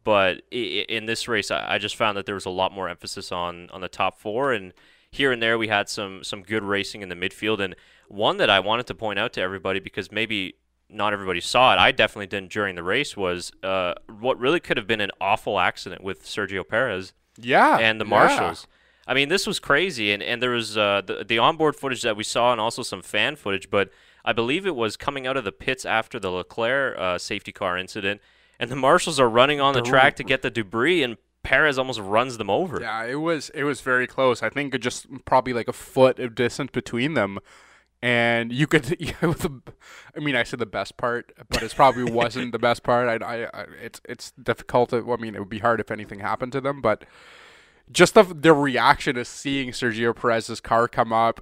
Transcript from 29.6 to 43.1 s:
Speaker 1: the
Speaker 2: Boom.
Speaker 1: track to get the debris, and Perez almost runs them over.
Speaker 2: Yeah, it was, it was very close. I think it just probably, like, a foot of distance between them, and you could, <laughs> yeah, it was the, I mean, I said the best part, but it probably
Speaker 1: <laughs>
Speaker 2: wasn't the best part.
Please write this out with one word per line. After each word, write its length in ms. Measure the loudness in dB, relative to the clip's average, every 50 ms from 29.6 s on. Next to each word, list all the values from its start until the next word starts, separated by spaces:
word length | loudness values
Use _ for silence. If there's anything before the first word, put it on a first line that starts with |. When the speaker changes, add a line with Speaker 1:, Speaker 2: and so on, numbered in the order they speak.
| 2 2 2
Speaker 1:
the 80 | 2
Speaker 2:
Boom. 80 | 2 4
Speaker 1:
track 240 | 6 6 6 6 4
to 60 | 0 -2
get 200 | -2 0 0 -2
the 80 | -2
debris, 500 | -4 -4 -4 -2 -2 0 2 2 2 2
and 160 | 0 -2 -4 -10 _ _ _ _
Perez 380 | -2 2 2 4 4 4 2 0
almost 200 | -2 -2 -4 -6
runs 380 | -2 2 2 2 2 2 -2
them 120 | -6 -2 0
over. 280 | 0 0 0 -2 -4 -6
Speaker 2:
Yeah, 240 | -6 -6 -6 -6 -6
it 100 | -6 -6
was, 340 | -4 -2 -2 -2 -4 -6 -8 -6
it 80 | -4 -4
was 180 | -2 -4 -2
very 240 | 0 2 2 2 2
close. 380 | 0 0 2 4 4 4 2 0
I 60 | -4
think 260 | -2 -4 -4 -4 -4
it 40 | -2
just 280 | -2 -4 -4 -6 -12 -16 -18 -10 -2
probably, 260 | 2 2 4 4 2 -2
like, 140 | -4 -4
a 60 | -6 -8
foot 460 | -10 -10 0 4 6 6 6 6 2
of 160 | -4 -4 -2
distance 340 | 0 0 0 -2 -4 -8 -6
between 440 | -6 -6 -6 -4 -2 -2 -2 0 0
them, 240 | 0 0 0 -2 -8 -14 _ -20 -20 _ _ _ _ _ _ _ -4
and 500 | -2 0 2 2 2 2 2 0 -2 -2
you 140 | -2 -2 0
could, 280 | 2 2 2 2 0 -6
<laughs> 20 | -6
yeah, 140 | -6 -10 -6 -2
it 40 | -2
was 100 | -2 0 -2
the, 220 | -4 -6 -6 -10 -18 -20 -20 _ -20 -20 -20 -20 -20 -16 -10
I 40 | -6
mean, 160 | -4 -2 0
I 80 | 0 0
said 160 | -2 -4 -6
the 60 | -6
best 320 | -4 -4 -6 -6 -6 -6
part, 340 | -4 -4 -4 -4 -4 -8 _ -20 -20 -10 -6
but 140 | -6 -4 -4
it 100 | -2 2
probably 280 | 4 4 4 4 2 -2
Speaker 1:
<laughs> 80 | 0
Speaker 2:
wasn't 400 | 0 0 0 0 -2 -6 -6 -6 -4
the 60 | 0
best 220 | 2 0 0 0 0
part. 380 | 0 2 2 2 0